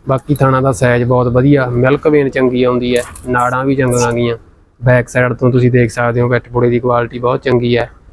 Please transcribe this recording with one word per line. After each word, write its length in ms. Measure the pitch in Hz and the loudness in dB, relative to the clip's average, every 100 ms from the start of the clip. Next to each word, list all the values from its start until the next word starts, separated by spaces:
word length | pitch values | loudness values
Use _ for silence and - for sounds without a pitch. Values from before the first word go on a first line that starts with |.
| - | -2
ਬਾਕੀ 260 | 131 - | -2 -2
ਥਾਣਾ 260 | 143 135 131 | 0 2 2
ਦਾ 120 | 135 | 0
ਸਾਈਜ਼ 320 | 127 123 120 | 0 0 0
ਬਹੁਤ 220 | 120 127 123 | 0 0 2
ਵਧੀਆ, 400 | 123 139 143 127 | 2 2 2 2
ਮਿਲਕ 400 | 120 127 143 160 | 0 0 2 2
ਵੇਨ 200 | 151 135 | 2 0
ਚੰਗੀ 340 | 135 127 123 | 0 0 2
ਆਉਂਦੀ 340 | 123 123 123 123 | 0 0 0 -2
ਹੈ, 60 | 120 - 127 | -2 -8 -4
ਨਾੜਾਂ 360 | 123 123 127 | -2 0 -2
ਵੀ 120 | 135 135 | -2 0
ਚੰਗੀਆਂ 360 | 127 123 120 | 0 0 0
ਗੀਆਂ। 240 | 120 120 117 - _ _ _ | -2 -4 -6 -12 _ _ _
ਬੈਕ 240 | 123 127 120 | 0 0 0
ਸਾਈਡ 240 | 127 127 | -2 -2
ਤੋਂ 180 | 117 127 | 0 0
ਤੁਸੀਂ 200 | 123 123 | 2 2
ਦੇਖ 200 | 123 117 | 2 0
ਸਕਦੇ 300 | 123 120 120 | -2 -2 0
ਹੋ, 80 | 120 | 0
ਪਿੱਠ 200 | 120 117 | -2 -2
ਪੁੜੇ 220 | 120 120 | -2 0
ਦੀ 80 | 120 | 0
ਕੁਆਲਿਟੀ 400 | 123 120 117 123 | 0 -2 -2 -4
ਬਹੁਤ 240 | 123 131 | -4 -2
ਚੰਗੀ 340 | 135 123 120 120 | 0 0 0 -2
ਹੈ। 140 | 117 - - | -2 -12 -20